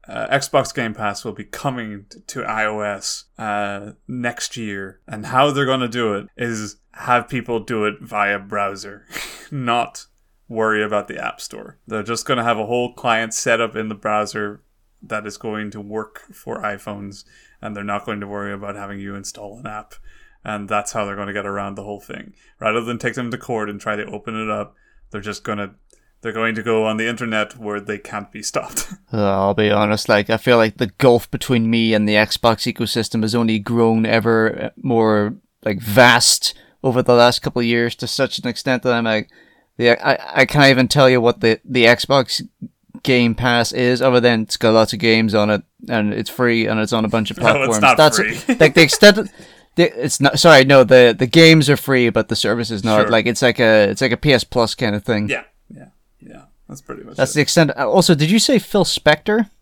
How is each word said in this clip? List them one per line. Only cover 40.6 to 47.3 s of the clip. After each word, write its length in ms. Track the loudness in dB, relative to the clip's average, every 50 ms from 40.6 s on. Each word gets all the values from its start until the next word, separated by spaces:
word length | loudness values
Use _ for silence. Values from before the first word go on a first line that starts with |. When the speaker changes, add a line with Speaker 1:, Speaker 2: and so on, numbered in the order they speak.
| 6 6
Speaker 2:
even 160 | 6 4 2 2
tell 220 | 4 4 4 6
you 100 | 6 4
what 200 | 2 2 0 2
the, 180 | 0 0 0 0 _
the 200 | -4 0 4 6
Xbox 580 | 6 6 4 2 0 0 0 0 0 -6 -10 -10 -12 _ _ -18 -18 _ _ _ _ _ -8 _
Game 320 | 0 2 2 2 2 0
Pass 360 | 0 -2 0 0 0 0 -2
is, 300 | -2 0 2 2 2 2
other 180 | 2 4 4 6
than 220 | 4 4 2 2
it's 160 | -2 -4 -6 0
got 160 | 2 4 4
lots 200 | 4 4 2 0
of 60 | -2
games 360 | 2 2 2 4 2 2 2
on 160 | 2 2 2
it, 100 | 0 -2 -4 _ _ _ -12 -6
and 240 | -4 -2 -2 -2
it's 180 | -2 -4 -6 -8
free, 360 | -4 -2 0 0 2 2 0
and 140 | 0 -2 -2
it's 140 | -2 -2 -2
on 120 | -2 -2
a 40 | 0
bunch 200 | -2 -2 -2
of 80 | -4